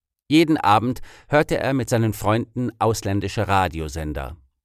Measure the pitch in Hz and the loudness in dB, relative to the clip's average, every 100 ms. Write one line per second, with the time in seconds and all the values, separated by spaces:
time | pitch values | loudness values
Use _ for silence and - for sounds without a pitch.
0 | _ _ - 151 160 156 - 107 120 120 | _ _ 2 4 4 2 4 4 2 -4
1 | - - - 147 160 160 117 135 113 117 | -10 -18 -2 0 2 0 -2 -2 0 0
2 | 113 101 98 113 - 123 123 - 110 110 | 0 0 0 0 -2 -6 -6 -2 -2 0
3 | 101 101 95 - 98 98 90 80 78 80 | -2 -2 -2 -4 0 2 2 -2 -8 -6
4 | 78 73 67 80 _ _ | -8 -8 -10 -14 _ _